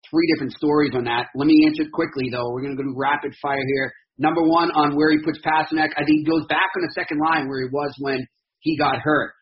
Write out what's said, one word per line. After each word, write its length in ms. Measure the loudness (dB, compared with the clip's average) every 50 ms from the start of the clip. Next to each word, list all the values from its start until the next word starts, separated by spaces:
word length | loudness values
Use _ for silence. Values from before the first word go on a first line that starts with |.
| _ -2
three 220 | 0 0 2 2
different 220 | 2 0 0 -8 -6
stories 420 | -2 0 2 2 4 2 2 0
on 80 | -2 -2
that. 240 | -2 -2 -2 -4 -6 _
Let 120 | 0 4 6
me 180 | 8 8 6 6
answer 160 | 4 0 -4
it 80 | -4
quickly, 380 | -2 -4 -4 -4 -2 -6 -6 -4
though. 220 | -4 -4 -4 -4 -4
We're 80 | -6
gonna 180 | -6 -6 -6 -6
go 80 | -6 -6
to 80 | -6
rapid 400 | -4 -2 -2 -2 -2 -4 -8 -10 -8
fire 180 | -6 -4 -4 -2
here. 320 | -2 -2 -2 -2 -2 -4 -8 _ _ _ _ -2
Number 240 | 0 0 2 2 2
one, 260 | 4 4 4 2 2
on 240 | 2 2 2 2 2
where 160 | 2 2 4
he 80 | 2 2
puts 200 | 0 -2 -6 -4
Pastrnak, 500 | -2 -2 0 0 0 0 0 -2 -2 -2 -2 -4
I 80 | 2
think 180 | 2 2 2 4
he 20 |
goes 200 | 2 0 0 0 0
back 240 | 0 0 0 0 -2 -4
on 40 | -4
the 80 | -4 -4
second 240 | -6 -6 -4 -2 -2
line 300 | 0 0 0 0 -2 -4
where 160 | -4 -6 -6
he 40 | -4 -4
was 180 | -4 -4 -4 -6 -6
when 260 | -6 -4 -4 -4 -6 -8 _ _ _ _ _ _
he 160 | _ -4 0 0
got 220 | 0 0 0 -2
hurt. 360 | 0 0 0 0 0 -4 -10 _